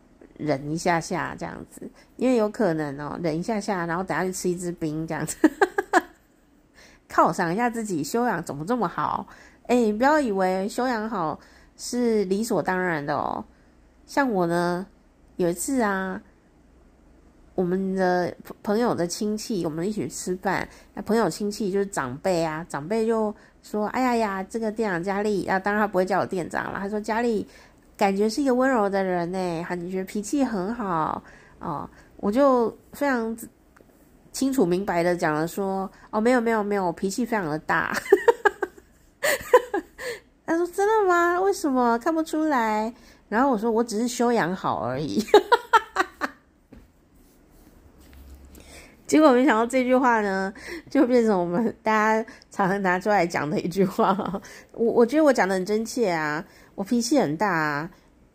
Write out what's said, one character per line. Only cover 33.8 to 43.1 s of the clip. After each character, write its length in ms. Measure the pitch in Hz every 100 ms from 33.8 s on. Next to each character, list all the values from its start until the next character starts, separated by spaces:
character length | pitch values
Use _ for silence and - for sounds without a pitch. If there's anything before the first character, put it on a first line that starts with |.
| - - _ _ -
清 220 | - 262
楚 120 | 175 175
明 200 | 180 202
白 180 | 175
的 140 | 175 175
讲 160 | 165
了 140 | 151 165
说 420 | - 196 190 190 - -
：“哦， 100 | 214
没 100 | 233
有， 80 | 254
没 120 | 226
有， 120 | 220
没 120 | 202 202
有， 100 | 180
我 80 |
脾 160 | 165 190
气 160 | 196 233
非 100 | 220
常 140 | 160
的 100 | 156
大。” 320 | - 165 - - - - 906 - 403 - - - _ _ _ -
<laughs> 1200 | - 539 - 494 494 381 - - 494 453 _ _ -
他 100 | 330
说 100 | 349
：“真 160 | 370 403
的 220 | 440 381
吗？ 320 | 349 349 359
为 100 | 392
什 180 | 381 302
么？ 300 | 254 240 233
看 140 | 330
不 100 | 320
出 220 | 320 311 311
来。” 480 | 262 220 214 220 - -